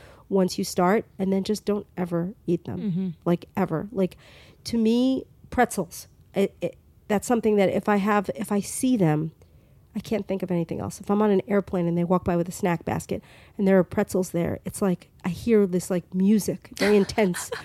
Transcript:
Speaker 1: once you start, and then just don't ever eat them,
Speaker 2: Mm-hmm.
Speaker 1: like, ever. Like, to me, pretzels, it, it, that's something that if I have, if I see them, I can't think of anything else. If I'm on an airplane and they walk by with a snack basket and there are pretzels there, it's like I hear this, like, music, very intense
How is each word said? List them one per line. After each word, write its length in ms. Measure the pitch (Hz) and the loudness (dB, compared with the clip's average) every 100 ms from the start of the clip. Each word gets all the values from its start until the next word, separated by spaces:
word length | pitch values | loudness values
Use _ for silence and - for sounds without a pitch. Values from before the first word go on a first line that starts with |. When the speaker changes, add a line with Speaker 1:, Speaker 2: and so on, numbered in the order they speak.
| - - - | -20 -20 -2
Speaker 1:
once 300 | 196 185 - | 2 2 0
you 60 | |
start, 400 | 190 - 180 214 - - | -4 2 4 2 -2 -4
and 160 | 190 | -2
then 120 | 190 | 0
just 200 | 185 208 | -2 -4
don't 220 | - 202 - - | -2 -4 -6 -8
ever 380 | 175 170 175 - - | -4 -4 -4 -6 -4
eat 160 | 170 | -4
them, 160 | - 117 | -4 -6
Speaker 2:
Mm-hmm. 280 | 208 170 190 156 | -4 -2 -4 -4
Speaker 1:
like, 200 | 175 175 - - | -2 -2 -4 -4
ever. 300 | 180 156 208 | -2 -2 -4
Like, 240 | 190 190 - - - - - | -2 -2 -4 -20 -20 -20 -18
to 120 | - 233 | -4 0
me, 460 | 220 240 254 262 - _ - | 2 2 2 0 -6 _ -4
pretzels, 580 | - 247 - 165 - - _ - | 0 0 0 -6 -10 -20 _ -6
it, 220 | - 196 - | -2 -2 -2
it, 160 | 175 - _ _ - | -8 -8 _ _ -4
that's 220 | 202 - | -2 0
something 260 | 240 214 | 0 2
that 140 | 208 190 | 4 2
if 200 | 208 202 | 2 0
I 80 | 208 | 2
have, 300 | 196 208 196 | 2 0 0
if 160 | - 202 | -6 -4
I 80 | 202 | -4
see 380 | - - 262 247 | -4 -2 0 2
them, 340 | 165 151 160 - - - _ - _ 214 | 2 2 -2 -10 -20 -20 _ -20 _ -12
I 40 | |
can't 280 | - 220 - | -6 -6 -4
think 160 | 190 | -6
of 60 | 185 | -2
anything 280 | 175 165 - | -2 -2 -6
else. 200 | - - | -8 -8
If 100 | - | -2
I'm 120 | 208 | 2
on 80 | 214 | 4
an 120 | 190 - | 2 2
airplane 400 | 202 196 190 170 | -2 0 -2 0
and 100 | 170 | 0
they 60 | |
walk 180 | 170 180 | 2 0
by 140 | 190 175 | 2 0
with 120 | 170 | -2
a 40 | |
snack 320 | - 196 170 | -2 -2 -2
basket 360 | - 165 - - - - - - | -2 -6 -6 -10 -10 -20 -14 -2
and 100 | 196 | 4
there 100 | 196 | 4
are 40 | |
pretzels 480 | 170 - 202 190 185 | 4 0 -2 -2 -2
there, 300 | 170 165 - | -2 -2 -4
it's 160 | - - | -8 -2
like 280 | 202 175 - _ | -2 -2 -6 _
I 40 | - | -6
hear 360 | 165 - 214 202 | -4 2 4 4
this, 240 | 180 - | 0 -2
like, 240 | 180 - | -4 -4
music, 560 | 185 190 214 - - - - | 0 4 4 0 -6 -10 -2
very 200 | 196 208 | 2 4
intense 540 | 190 - 196 175 - - | 2 2 0 0 -6 -10